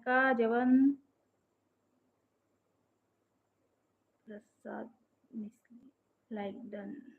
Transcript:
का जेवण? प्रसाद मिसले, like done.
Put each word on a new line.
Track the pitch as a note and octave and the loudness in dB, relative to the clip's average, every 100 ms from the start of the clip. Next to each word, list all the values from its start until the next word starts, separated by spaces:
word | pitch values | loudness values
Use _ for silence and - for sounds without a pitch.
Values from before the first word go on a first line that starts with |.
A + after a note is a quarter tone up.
| B3+ | 0
का | B3+ C4 | 2 4
जेवण? | A#3+ A3+ A#3+ B3+ C4 C#4 C#4 _ _ _ _ _ _ _ _ _ _ _ _ _ _ _ _ _ _ _ _ _ _ _ _ _ _ _ _ _ _ _ _ A3 | 2 2 2 4 6 6 2 _ _ _ _ _ _ _ _ _ _ _ _ _ _ _ _ _ _ _ _ _ _ _ _ _ _ _ _ _ _ _ _ -18
प्रसाद | G#3 - _ A3+ G#3+ A3 _ _ _ _ | -18 -20 _ -12 -12 -12 _ _ _ _
मिसले, | A3+ G#3+ - _ A#3+ C4+ _ _ _ _ | -14 -14 -16 _ -20 -20 _ _ _ _
like | G#3+ G3+ - G3+ | -10 -8 -10 -14
done. | G#3 G3+ - - | -14 -14 -16 -18